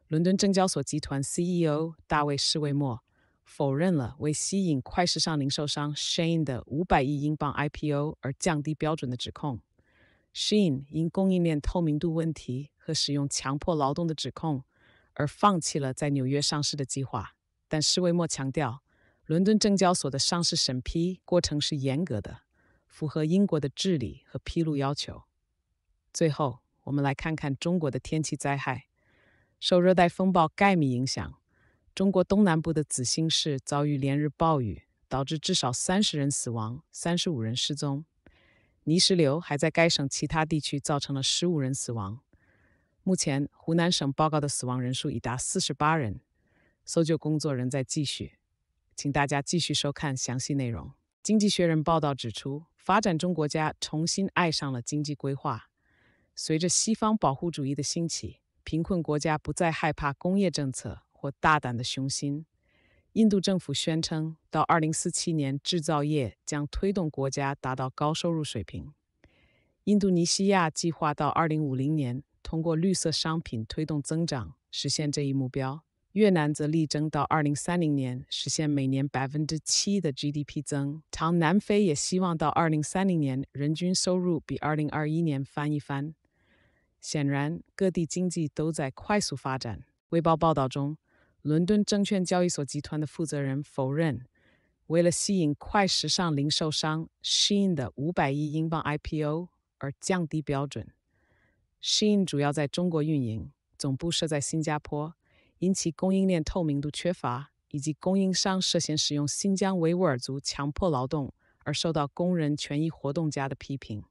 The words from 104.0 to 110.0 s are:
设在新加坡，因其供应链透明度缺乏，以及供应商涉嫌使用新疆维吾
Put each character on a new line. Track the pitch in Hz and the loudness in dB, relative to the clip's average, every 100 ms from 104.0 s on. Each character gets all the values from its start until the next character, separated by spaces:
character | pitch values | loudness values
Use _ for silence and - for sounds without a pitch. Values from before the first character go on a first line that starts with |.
| 170 | -2
设 | - 156 | -2 -2
在 | 151 | -2
新 | - 160 | -2 -2
加 | 156 156 | -2 -2
坡， | - 147 156 - _ _ _ _ | -4 -6 -6 -10 _ _ _ _
因 | 180 | 0
其 | 190 170 | 2 -2
供 | - 190 | 0 2
应 | 190 190 | 4 4
链 | 175 | 2
透 | 151 190 | 0 0
明 | 160 143 | 0 0
度 | 147 | -2
缺 | - 175 | -2 -2
乏， | 185 135 123 143 _ _ | -2 -2 -4 -6 _ _
以 | 147 | -6
及 | 143 | -4
供 | 147 185 196 | -4 0 2
应 | 190 | 2
商 | 175 202 190 | 0 0 0
涉 | - 170 | 0 0
嫌 | - 151 | 0 -2
使 | - | 0
用 | 147 147 | 0 -2
新 | - 196 190 | -2 0 2
疆 | 190 190 | 2 2
维 | 165 | 2
吾 | 175 | 4